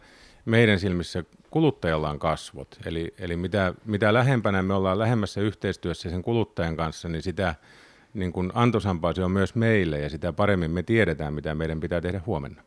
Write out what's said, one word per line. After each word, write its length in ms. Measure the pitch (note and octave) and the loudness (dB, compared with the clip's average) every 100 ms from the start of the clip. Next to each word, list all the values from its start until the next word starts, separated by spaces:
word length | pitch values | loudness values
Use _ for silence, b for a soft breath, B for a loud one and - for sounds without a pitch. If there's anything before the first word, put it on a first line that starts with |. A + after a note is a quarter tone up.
| B B B B | B B B B
meidän 360 | A2+ A#2 A2+ F#2+ | 2 4 6 4
silmissä 440 | G2 F2 E2 F2+ D#2+ _ _ | 2 -2 -2 -6 -8 _ _
kuluttajalla 600 | D#3+ D#3 - F2 D#2 D2+ | 2 2 2 0 0 0
on 80 | C#2+ | -2
kasvot. 600 | E2 D2+ - C#2 C2+ - F2 | -2 -2 -6 -14 -16 -12 -8
Eli, 280 | E2 E2+ - | -6 -6 -8
eli 180 | F2+ E2+ | -6 -4
mitä, 380 | F2+ G#2 F#2 - | -2 0 0 -2
mitä 300 | A2 G#2 G#2+ | -4 2 4
lähempänä 480 | A#2 B2+ B2+ G#2 F#2+ | 4 4 2 2 2
me 120 | F#2+ | 2
ollaan 240 | G2 F#2+ F#2+ | 2 2 2
lähemmässä 420 | A2 A#2+ G2+ G2+ | 2 2 0 -2
yhteistyössä 720 | G#2+ - G2+ - F2+ D#2+ F2+ | -2 -2 -4 -2 -4 -6 -6
sen 120 | F2+ | -4
kuluttajan 540 | A2+ A#2 G2+ - E2 D#2+ | 0 0 0 -2 -2 -2
kanssa, 320 | D#2+ - E2+ | -4 -6 -6
niin 140 | D#2+ | -6
sitä 320 | F2+ E2+ F2+ D#2+ B B B B B | -4 -2 -2 -4 B B B B B
niin 180 | G#2+ F2+ | -6 -4
kun 200 | F#2 F2+ | -2 -2
antoisampaa 580 | A#2 A#2+ A2 G2+ E2+ E2+ | 2 2 2 0 0 0
se 120 | F2 | 0
on 60 | F2+ | 0
myös 240 | G2 F#2 | 2 0
meille, 440 | A2+ A2+ G#2+ E2+ D2 | 2 2 4 2 0
ja 100 | D2 | -4
sitä 220 | D#2 F2 | -4 -4
paremmin 380 | D#2+ G2+ F#2+ D#2+ | 0 2 2 0
me 120 | E2+ | -2
tiedetään, 520 | E2+ A2+ F2+ D2+ D2+ | 2 2 2 0 -4
mitä 200 | D2 D2+ | -4 -4
meidän 260 | D2+ D#2+ D#2+ | -4 -2 -4
pitää 200 | E2 E2+ | -2 -2
tehdä 200 | F2 F#2 G2 | -2 -4 -4
huomenna. 360 | D#2+ C2+ - | -6 -6 -14